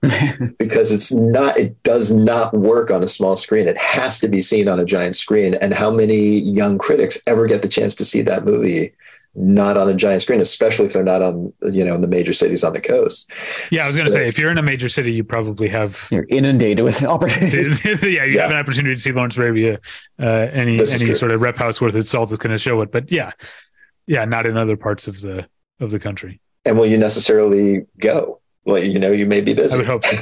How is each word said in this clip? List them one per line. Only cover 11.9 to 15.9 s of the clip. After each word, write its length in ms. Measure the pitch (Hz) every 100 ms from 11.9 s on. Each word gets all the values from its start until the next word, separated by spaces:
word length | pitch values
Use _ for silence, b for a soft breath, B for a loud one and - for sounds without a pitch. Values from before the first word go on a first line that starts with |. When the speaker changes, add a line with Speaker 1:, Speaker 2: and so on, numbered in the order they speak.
Speaker 2:
in 80 | 85
the 60 | 87
major 260 | 90 85
cities 300 | 87 87 87
on 100 | 82
the 80 | -
coast. 480 | - 123 113 - - B B B B
Speaker 3:
Yeah, 120 | 160
I 20 | 143
was 100 | 143
gonna 140 | 156
Speaker 2:
So 60 | 202
Speaker 3:
say, 120 | 123
if 120 | 113
you're 100 | 156
in 80 | 165
a 60 |
major 260 | 151 135 123
city, 220 | - 120
you 100 | 113
probably 460 | 110 117 107 104 107
have 380 | 110 107